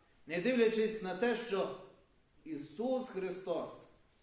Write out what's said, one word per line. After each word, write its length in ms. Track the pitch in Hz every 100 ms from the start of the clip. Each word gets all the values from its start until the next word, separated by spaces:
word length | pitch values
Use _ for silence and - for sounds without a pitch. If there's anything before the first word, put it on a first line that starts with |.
| _ _ -
Не 140 | 175
дивлячись 600 | 226 247 220 220 220 -
на 140 | 185 185
те, 200 | 240 226
що 440 | - 196 165 - - - _ _ _ _
Ісус 640 | 160 143 143 - 247 254 -
Христос 600 | 190 185 180 180 156 - - - - _ _